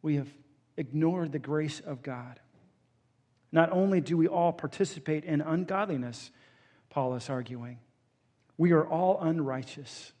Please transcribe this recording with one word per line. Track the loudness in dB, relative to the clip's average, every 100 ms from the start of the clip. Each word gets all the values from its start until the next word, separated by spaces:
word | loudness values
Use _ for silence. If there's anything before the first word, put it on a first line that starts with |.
We | 0
have | 0 -2 -12 _ _ _ -10
ignored | -4 0 2 2 -2
the | -4
grace | -2 -2 -2 -6
of | -10 -10
God. | -8 -10 -12 -18 _ _ _ _ _ _ _ _ _ _ _
Not | 4 4
only | 4 4 2
do | 2 2
we | 2
all | 4 2
participate | 0 -8 -2 -4 -4 -4 -4 0
in | 0
ungodliness, | 2 -2 0 -2 -2 -2 -4 -10 -16 _ _ _ _ _ _
Paul | -4 -2
is | -2 -4
arguing, | -6 -6 -10 -12 -16 _ _ _ _ _ _ _ 2
we | 6
are | 6 6
all | 2 2 2
unrighteous. | 2 2 0 -2 -6 -14 -16 -16 -18 _